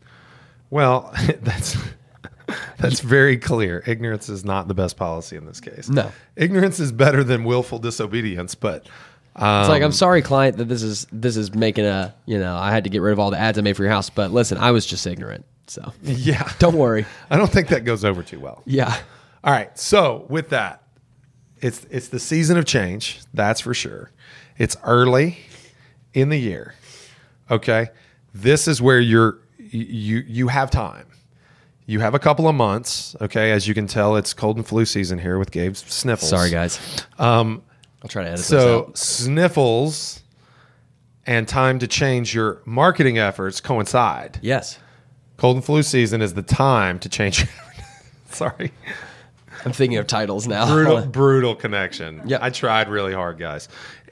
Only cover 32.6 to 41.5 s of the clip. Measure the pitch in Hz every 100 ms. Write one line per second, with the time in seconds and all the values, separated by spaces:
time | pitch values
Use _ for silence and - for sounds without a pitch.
32.6 | 107 107 - - - - 107 113 110 107
33.6 | 98 107 101 113 104 107 - - 107 113
34.6 | - 113 113 101 90 87 90 92 95 87
35.6 | 90 98 - - 127 110 80 90 87 82
36.6 | 85 - - - - - 117 117 110 110
37.6 | - _ _ _ - 101 85 87 - 143
38.6 | 123 117 - - - - 123 151 175 160
39.6 | 123 117 151 151 - - - _ _ _
40.6 | _ _ _ _ _ _ - 117 110